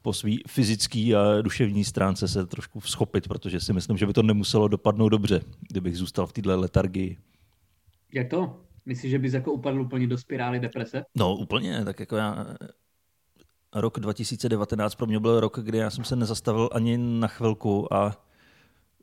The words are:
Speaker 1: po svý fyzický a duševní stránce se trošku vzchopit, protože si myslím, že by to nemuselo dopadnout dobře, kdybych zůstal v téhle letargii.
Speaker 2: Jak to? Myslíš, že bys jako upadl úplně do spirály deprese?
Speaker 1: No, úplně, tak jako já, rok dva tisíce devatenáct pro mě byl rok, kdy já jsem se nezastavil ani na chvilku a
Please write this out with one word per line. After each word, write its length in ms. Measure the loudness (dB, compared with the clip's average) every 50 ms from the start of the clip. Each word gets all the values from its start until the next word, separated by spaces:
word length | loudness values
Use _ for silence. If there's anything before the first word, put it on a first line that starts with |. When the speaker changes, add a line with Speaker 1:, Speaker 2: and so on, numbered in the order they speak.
Speaker 1:
po 100 | -6 -4
svý 300 | -4 -2 -2 -2 -2 -2 -4 -2
fyzický 680 | 0 2 2 2 2 0 -2 -2 0 0 2 4 6
a 280 | 6 6 6 4 4
duševní 420 | 2 0 2 2 0 2 2 0 0
stránce 440 | 0 0 0 2 2 2 0 0 0
se 180 | 0 0 -2
trošku 340 | -4 -6 -10 -12 -12 -12 -10
vzchopit, 480 | -8 -4 -2 -2 0 0 0 -2 -2 -4
protože 320 | -6 -6 -6 -4 -4 -4
si 120 | -2 0
myslím, 240 | 0 0 0 0 0
že 100 | 0 0
by 60 | 2
to 100 | 4 4
nemuselo 460 | 6 6 4 4 2 2 4 4 4 4
dopadnout 400 | 2 2 2 4 4 6 4 6
dobře, 320 | 4 4 4 4 2 2 0 -4 -14 -18 -12 -8
kdybych 300 | -6 -4 -4 -4 -4 -4
zůstal 280 | -6 -4 -2 -4 -4
v 60 | -4
téhle 220 | -4 -2 0 0 2
letargii. 640 | 2 2 2 2 2 2 0 -2 -4 -4 -6 -8 -12 -16 _ _ _ _ _ _ _ _ _ _ _ _ _ _ _ _ _
Speaker 2:
Jak 160 | -6 -6 -4 -2
to? 320 | -2 -2 -2 -4 -6 -12 -20 _ _ -14 -10
Myslíš, 240 | -10 -8 -6 -2 -2
že 80 | 0 0
bys 140 | 0 0 -2
jako 180 | -2 -2 -2
upadl 280 | -4 -4 -2 -2 -2 -2
úplně 260 | -2 -2 -2 0 0
do 120 | 0 0 -2
spirály 420 | -4 -6 -6 -4 -2 -2 -2 -2
deprese? 440 | -4 -4 -6 -6 -8 -6 -6 -8 -8 -4 -2
Speaker 1:
No, 220 | 0 0 0 0
úplně, 480 | -2 -4 -2 -2 -2 -2 -2 -4 -4 -4
tak 160 | -4 -6 -8
jako 160 | -8 -4 -2
já, 300 | -2 -2 -2 -4 -6 -8 -10 -12 -16 -18 -20 -20 _ _ _ _ _ _ _ _ _ _ _ _ _ _ _ _ _ _ _ -4
rok 260 | -2 -2 -2 -2 -2
dva 120 | -4 -4
tisíce 360 | -2 -4 -4 -6 -4 -4 -2 0
devatenáct 460 | 0 0 0 0 -2 -2 -2 -2 -2
pro 120 | -2 -2
mě 140 | -2 0 2
byl 200 | 4 4 4 4
rok, 180 | 4 2 0 -4
kdy 160 | -4 -2 -2 -2
já 120 | -2 -2
jsem 140 | -4 -6 -6
se 120 | -2 -2
nezastavil 520 | 0 0 -2 -2 -2 -2 0 2 2 2 0
ani 260 | 0 0 0 2 0 0
na 280 | 0 0 0 0 0 -2
chvilku 640 | -2 0 0 0 0 0 0 2 2 2 0 0 2
a 300 | 2 2 0 -2 -6 _ _ _ _ _ _ _ _ _ _ _ _ _ _ _ _